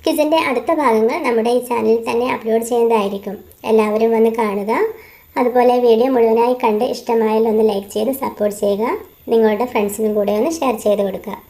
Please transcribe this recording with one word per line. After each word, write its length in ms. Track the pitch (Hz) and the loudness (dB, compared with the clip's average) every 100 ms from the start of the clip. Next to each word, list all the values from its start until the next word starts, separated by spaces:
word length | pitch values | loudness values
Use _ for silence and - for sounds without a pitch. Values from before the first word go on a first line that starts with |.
ക്വിസിൻ്റെ 340 | - 320 302 320 | -2 0 0 0
അടുത്ത 320 | 285 247 247 | 0 -4 -2
ഭാഗങ്ങൾ 440 | 311 277 220 220 320 | 0 2 2 2 0
നമ്മുടെ 300 | 277 233 220 | -2 0 0
ഈ 120 | 247 247 | -2 -2
ചാനലിൽ 300 | 240 220 226 226 | -2 0 0 0
തന്നെ 180 | 233 247 247 | -2 -2 -4
അപ്ലോഡ് 280 | 220 226 | -2 -2
ചെയ്യുന്നതായിരിക്കും. 720 | 226 240 233 226 196 202 - 208 - _ | 0 0 2 2 0 -6 -10 -12 -16 _
എല്ലാവരും 480 | - 220 214 214 226 | 0 2 2 2 2
വന്ന് 200 | 226 226 226 | 4 2 2
കാണുക. 320 | 214 202 202 254 440 - - - _ - | -2 -2 -2 -2 -2 -4 -18 -20 _ -2
അതുപോലെ 400 | 247 247 247 247 | 0 4 4 4
വീഡിയോ 300 | 240 226 254 | 4 4 4
മുഴുവനായി 440 | 254 226 220 240 254 | 2 4 4 2 2
കണ്ട് 220 | 247 214 247 | 0 0 -2
ഇഷ്ടമായാൽ 580 | - - 226 220 220 226 | -4 -2 0 2 2 2
ഒന്ന് 180 | 220 220 | 2 2
ലൈക്ക് 180 | 196 196 | 0 -6
ചെയ്ത് 220 | 208 220 | -4 -4
സപ്പോർട്ട് 460 | 269 220 - 208 202 | -4 -6 -2 -4 -2
ചെയ്യുക. 240 | 202 202 233 415 - _ - | -2 0 -2 -4 -8 _ -2
നിങ്ങളുടെ 380 | 226 220 208 247 | 2 2 2 -2
ഫ്രണ്ട്സിനും 480 | 233 208 202 220 | -2 -2 -2 -2
കൂടെ 180 | 208 208 | 0 0
ഒന്ന് 220 | 208 277 320 | 0 -2 -2
ഷെയർ 180 | 262 214 214 | -4 -2 -2
ചെയ്ത് 180 | 202 196 | 0 -2
കൊടുക്കുക. 300 | 185 208 196 | -6 -10 -14